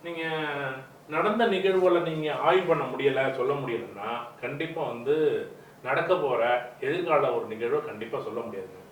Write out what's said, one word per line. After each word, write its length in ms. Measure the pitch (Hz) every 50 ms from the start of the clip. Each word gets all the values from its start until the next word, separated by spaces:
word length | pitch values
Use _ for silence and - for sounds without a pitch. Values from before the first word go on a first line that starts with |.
| -
நீங்க 260 | 170 170 165 165 160 160 156 151 147 139 143 143 131 135 135 - - - - - -
நடந்த 400 | 156 165 208 208 214 233 240 202
நிகழ்வுகளை 540 | 196 180 190 190 190 185 180 180 175 170
நீங்க 320 | 170 165 160 156 151 151 143
ஆய்வு 320 | - - 156 175 190 185
பண்ண 180 | 165 165 147 143
முடியல, 480 | 131 135 131 135 139 131 131 135 131
சொல்ல 220 | - - - 135 143
முடியலன்னா, 640 | 139 135 120 117 110 - 101 101 101 101 113 117 120 - - - -
கண்டிப்பா 420 | - 127 139 147 165 151 - 165 147
வந்து 640 | 123 117 120 120 135 147 156 156 143 117 104 - - - - - - - - -
நடக்க 320 | 127 131 165 - 165 180
போற 560 | 156 151 139 123 113 113 120 123 123 - - - -
எதிர்கால 540 | - 135 151 180 175 165 156 143 135 127 120
ஒரு 120 | 117 110
நிகழ்வை 400 | 104 107 107 117 120 135 - -
கண்டிப்பா 340 | 110 104 104 113 110 - 123
சொல்ல 200 | 104 107 107 117
முடியாதுங்க. 440 | 113 113 104 98 92 92 - - - -